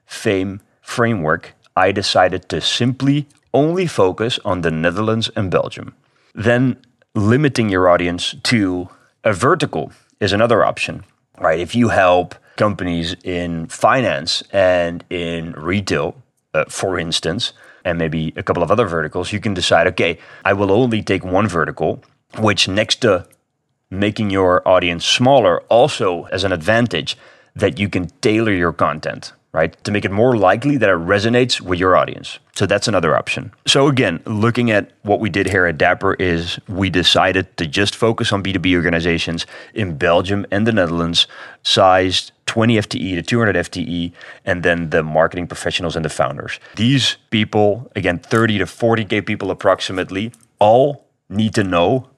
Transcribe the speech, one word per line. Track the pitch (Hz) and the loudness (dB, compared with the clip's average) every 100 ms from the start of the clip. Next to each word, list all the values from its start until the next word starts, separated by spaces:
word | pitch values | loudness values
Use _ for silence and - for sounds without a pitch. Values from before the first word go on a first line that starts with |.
| _ | _
fame | - 113 95 95 95 _ _ | -6 -2 0 -2 -8 _ _
framework, | - - 120 107 78 80 - _ _ | -12 -2 0 0 0 -2 -4 _ _
I | 87 95 | 0 2
decided | 98 - 98 92 90 - | 2 0 2 2 0 -4
to | 82 | -4
simply | - - 120 127 135 147 143 _ _ | -2 0 0 0 0 0 -2 _ _
only | 131 156 180 175 | 0 2 0 -2
focus | - 92 87 113 - | 2 2 2 -2 -2
on | 104 92 | -2 -2
the | 82 | -2
Netherlands | 78 87 90 110 113 107 | 0 -2 0 -2 -2 -2
and | 110 95 | -4 -2
Belgium. | 87 - - - _ _ _ _ | -2 -2 -8 -16 _ _ _ _
Then | - 104 120 131 - _ _ _ | -4 0 2 2 -2 _ _ _
limiting | 113 101 131 147 127 107 | 0 4 4 2 0 0
your | 92 90 | 4 4
audience | 87 87 87 - - | 4 2 -4 -6 -6
to | - 120 95 90 87 - _ _ | -2 0 0 -2 -8 -16 _ _
a | 113 | -2
vertical | 90 123 170 147 80 - - _ - | 2 2 2 0 -4 -8 -14 _ -4
is | 104 | -2
another | 104 117 104 | 2 2 4
option, | 52 - - 82 - _ _ - | 2 0 -8 -10 -16 _ _ -4
right? | 87 82 | -2 0
If | 87 | -2
you | 120 113 | 0 2
help | 101 92 90 85 - _ - | 4 4 2 0 -10 _ -2
companies | 104 92 90 85 82 92 | -2 0 -4 -2 -4 -6
in | 92 87 87 82 82 | -6 -6 -4 -6 -8
finance | - - 131 104 71 78 - - | 0 2 2 0 -2 -4 -6 -4
and | 98 92 90 85 87 - | 0 2 2 0 -6 -10
in | 87 85 85 82 | -8 -6 -6 -8
retail, | 76 80 101 95 80 76 - _ _ _ | -10 -4 -4 -2 -2 -4 -8 _ _ _
uh, | 78 - | -4 -4
for | - 98 87 | -4 -4 -4
instance, | 82 - 80 104 - - - - | -4 -4 -4 -4 -6 -8 -20 -10
and | 90 85 | -4 -2
maybe | 82 80 80 - | -2 -2 -6 -6
a | |
couple | - 87 | -4 -2
of | 82 | 2
other | 107 101 | 2 0
verticals, | 82 76 87 87 | -2 -4 -6 -6
you | 104 | -6
can | 110 | -4
decide, | 92 - 82 87 | -4 2 4 4
"Okay, | 90 85 85 - - | 2 -2 -2 -12 -4
I | 95 | 0
will | 98 98 | 2 2
only | 104 127 110 | 2 2 0
take | 90 95 | -2 -2
one | 90 92 107 | 0 -2 0
vertical," | 85 76 - 82 - _ _ _ - | 0 -2 -2 -4 -4 _ _ _ -2
which | 107 98 - | 0 2 0
next | 98 - - | 0 -2 0
to | 113 90 - _ _ _ _ _ _ | 2 2 -2 _ _ _ _ _ _
making | 92 104 107 104 | -2 -2 0 -2
your | 95 92 90 - | 2 2 2 4
audience | 92 87 85 | 2 2 -2
smaller | - 101 127 135 98 82 - | -2 2 4 4 4 0 2
also | 113 147 - 101 85 | 4 4 2 -2 -2
has | - 95 | -6 -4
an | 95 | -2
advantage | 90 80 113 120 82 71 - - _ _ - | -2 0 0 0 -2 -6 -12 -16 _ _ -4
that | 98 76 | -2 -2
you | 98 | -4
can | 92 87 _ | -4 -6 _
tailor | 107 110 110 | 0 2 0
your | 92 85 | 0 -2
content, | 76 85 76 69 53 - _ _ | 0 -2 -2 -8 -10 -14 _ _
right? | 80 82 - | -2 -2 -2
To | - | -4
make | 104 | -2
it | 101 | -2
more | 98 127 113 | 2 2 4
likely | 92 107 139 139 | 4 2 0 2
that | 104 | 2
it | 87 | 2
resonates | 85 101 113 123 127 - | 2 0 2 2 2 -2
with | 92 90 | -2 0
your | 92 85 | 4 4
audience. | 64 - - - _ | 2 -6 -16 -20 _
So | - 98 | -4 0
that's | 101 - | 0 0
another | 95 82 62 | 0 2 0
option. | - - 104 - - | -2 -8 -10 -12 0
So | - 147 | 2 4
again, | 131 104 82 - | 2 0 -2 -6
looking | 107 117 120 120 | 0 0 2 2
at | 104 - _ | 0 -2 _
what | 101 101 | -2 0
we | 104 | 0
did | 98 92 | -2 0
here | 98 87 | 2 2
at | 73 | 2
Dapper | 87 90 95 | 2 2 0
is | - 92 85 85 - - | 0 0 0 -4 -10 -10
we | 90 95 | -4 0
decided | 90 82 87 92 92 90 - | 0 2 2 2 0 -4 -6
to | 82 | -6
just | 98 104 - | -2 -2 0
focus | 113 113 110 | 0 0 -2
on | 98 | -2
B | 95 | -2
two | 95 | -2
B | 90 90 | 2 2
organizations | 85 85 85 85 - 85 - - - | 2 0 0 -2 -2 -6 -8 -16 -14
in | - 95 71 | -8 -6 -2
Belgium | 87 87 95 101 - | 2 2 2 -4 -2
and | 101 113 | -2 0
the | |
Netherlands, | 110 85 85 85 85 - - - - | 0 0 0 0 0 -2 -4 -20 -12
sized | - 113 95 92 95 90 - _ | -2 4 6 6 2 -2 -6 _
twenty | - 113 113 110 | -6 0 2 2
F | - | 0
T | - | -6
E | 92 | -4
to | 90 | -6
two | - 120 | -2 0
hundred | 110 90 | 2 0
F | - | -2
T | 92 | -6
E, | 80 87 85 - - - | -6 -4 -6 -10 -20 -12
and | - 90 | -6 -2
then | 87 85 80 | 0 0 0
the | 82 | -2
marketing | 78 78 82 90 85 | 0 0 0 -2 -10
professionals | - 85 - 85 82 | -8 -6 -4 -4 -4
and | |
the | 78 | -6
founders. | - 67 71 - - - - | -2 -4 -4 -12 -14 -14 -2
These | 120 135 110 - _ | 2 2 0 -4 _
people, | 107 107 107 104 104 139 104 | -2 0 2 2 0 -6 -4
again, | 90 87 | -2 -2
thirty | - 113 113 104 | -2 0 2 0
to | 87 | -4
forty | - 117 113 | -2 0 0
K | 101 110 | 0 -4
people | 90 101 98 | -2 -6 -6
approximately, | 90 98 90 - 92 85 95 110 - _ - | -2 0 0 -2 -6 -6 -6 -8 -10 _ 2
all | 104 120 143 139 _ _ _ | 4 6 4 -2 _ _ _
need | 98 110 | -2 0
to | 117 | 0
know | 95 87 90 131 - | 0 2 2 0 -4